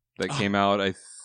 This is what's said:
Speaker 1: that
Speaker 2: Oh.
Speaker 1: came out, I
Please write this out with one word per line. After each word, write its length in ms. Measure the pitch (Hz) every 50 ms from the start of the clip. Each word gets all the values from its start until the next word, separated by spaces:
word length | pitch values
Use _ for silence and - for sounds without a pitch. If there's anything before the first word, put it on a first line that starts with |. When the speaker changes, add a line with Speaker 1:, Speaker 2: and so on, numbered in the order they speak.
| _ _ _
Speaker 1:
that 140 | - 92 92
Speaker 2:
Oh. 20 | 143
Speaker 1:
came 200 | - 101 101 101
out, 280 | 101 101 101 101 104
I 120 | 98 98 92 - - - - -